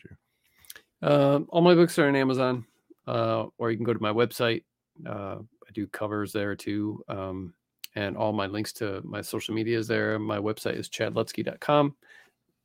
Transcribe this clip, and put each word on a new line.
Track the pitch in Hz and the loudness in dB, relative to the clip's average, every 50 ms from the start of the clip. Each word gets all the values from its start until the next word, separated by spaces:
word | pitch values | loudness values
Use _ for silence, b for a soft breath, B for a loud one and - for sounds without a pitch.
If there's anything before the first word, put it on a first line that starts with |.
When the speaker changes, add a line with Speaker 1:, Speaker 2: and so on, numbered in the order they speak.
| - | -16
Speaker 1:
you? | - - - _ _ B B B B B B B B B B B B _ _ - 151 | -20 -20 -20 _ _ B B B B B B B B B B B B _ _ 0 4
Speaker 2:
Uh, | 147 143 139 139 143 143 - - | 4 6 6 4 4 2 0 0
all | - 170 | 2 6
my | 170 180 180 | 8 8 10
books | 165 175 170 - - | 8 8 6 6 4
are | 156 143 | 4 4
on | 139 139 | 4 4
Amazon, | 135 131 131 127 131 127 127 123 117 - _ _ _ _ - _ _ - | 4 2 2 2 2 0 0 -2 -6 -10 _ _ _ _ -20 _ _ -4
uh, | 120 117 113 113 113 113 110 - - - | -2 -2 0 0 0 -2 -2 -6 -6 -4
or | 117 113 | -2 -2
you | 113 107 | -2 -2
can | 120 | 0
go | 120 117 | -2 0
to | 101 | 0
my | 107 107 | 0 0
website. | 104 117 120 120 - - 123 117 113 - - _ _ _ _ _ _ - - - | 2 2 2 2 2 0 0 0 0 -2 -4 _ _ _ _ _ _ -16 -12 -10
Uh, | 107 101 101 98 98 104 107 - _ _ - | -10 -8 -8 -10 -10 -12 -14 -16 _ _ -20
I | - 104 | -12 -8
do | 107 101 95 | -6 -6 -6
covers | - - 107 101 107 104 104 98 - | -6 -6 -6 -4 -2 -4 -4 -4 -2
there | 110 101 101 98 95 | -4 -2 -2 -4 -6
too. | - 107 101 104 104 107 107 - - - | -6 -6 -4 -2 -4 -4 -6 -8 -10 -10
Um, | - 98 95 95 92 95 92 87 - _ _ _ _ _ - - _ | -8 -8 -6 -8 -8 -8 -10 -12 -14 _ _ _ _ _ -20 -12 _
and | 107 101 98 - 104 | -6 -4 -4 -2 -2
all | 110 107 107 | -2 0 0
my | 104 98 95 | 0 -2 -2
links | 101 107 107 - - | -4 -6 -6 -6 -6
to | - 113 101 95 95 - | -6 -6 -6 -6 -6 -8
my | - 104 104 | -8 -10 -10
social | 101 - - 110 - - 107 | -8 -6 -8 -8 -6 -4 -4
media | 110 110 113 117 113 | -2 -2 0 -2 -2
is | 110 113 | 0 0
there. | 113 107 107 107 107 110 | 0 0 0 0 -2 -2
My | 107 107 107 101 | -2 -4 -4 -2
website | 101 107 110 - - 113 117 - | -2 -4 -4 -4 -4 -4 -4 -4
is | - - | -6 -8
chadlutsky | - - 113 110 113 117 113 - - - - | -6 -4 -4 -2 -2 -2 -4 -4 -4 -6 -6
dot | - - - | -6 -6 -6
com, | - - 147 147 143 139 139 - B B B B B B B _ _ _ _ _ | 0 2 4 4 4 2 0 -6 B B B B B B B _ _ _ _ _